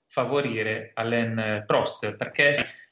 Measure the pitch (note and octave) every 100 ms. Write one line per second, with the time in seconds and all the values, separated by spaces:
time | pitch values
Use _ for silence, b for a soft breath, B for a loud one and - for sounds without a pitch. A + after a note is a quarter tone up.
0 | _ - A#2 C#3+ C3+ A2 G#2+ A2 A2 -
1 | A2+ A#2 A2+ A2+ A2 G#2 G#2+ C3+ G#2 -
2 | A2+ - - - C#3+ B2 B2 B B